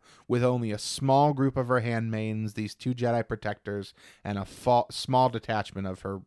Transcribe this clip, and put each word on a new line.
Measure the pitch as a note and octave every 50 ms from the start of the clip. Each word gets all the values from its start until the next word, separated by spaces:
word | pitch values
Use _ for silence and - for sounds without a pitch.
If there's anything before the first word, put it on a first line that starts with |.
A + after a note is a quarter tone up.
| - _ - - _ -
with | A#2+ B2 A#2+
only | B2+ B2+ B2 A#2 A2
a | G#2 G#2
small | - - - - C#3 C3+ C3+ C#3 C#3+ D3+ C#3+
group | C3 C3+ C#3 B2+
of | C3+ B2+ A#2+
her | B2+ B2
handmaidens, | A2 A#2+ A#2 A2+ A2+ A2+ A2 G#2+ A2 A2 A2 A2 A2 G#2+ G#2
these | - G#2+ G#2 -
two | - - B2+ B2
Jedi | B2 A#2+ A#2+ A#2+ A#2 A2+
protectors, | - A#2+ G#2 - G#2+ G#2 - _ - G2+ G2+ G2 - - _ - - - _
and | _ - G#2 G2
a | G2
fa-, | - - - - B2+ B2 A#2+ - -
small | - - - - C3 B2+ B2+ B2+
detachment | A#2+ A2+ - - A2+ G#2+ G2+ - - G2 G2 F#2+
of | F#2 F2+
her, | - G2 G2 F#2+ -